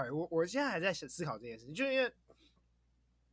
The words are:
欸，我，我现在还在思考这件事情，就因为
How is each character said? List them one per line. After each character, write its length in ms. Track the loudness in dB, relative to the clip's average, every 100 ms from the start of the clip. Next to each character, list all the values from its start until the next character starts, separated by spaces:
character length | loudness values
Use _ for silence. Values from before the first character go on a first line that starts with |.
欸， 80 | 4
我， 160 | 0 0
我 140 | 2 2
现 160 | 2
在 80 | 2
还 100 | 2
在 140 | 2
思 300 | 0 -4 -4
考 140 | -4 -4
这 80 | -8
件 120 | -12
事 80 | -8
情， 80 |
就 120 | -2 0
因 160 | 2
为 100 | 2 -2 _ -20 -20 _ _ _ _ _ _ _ _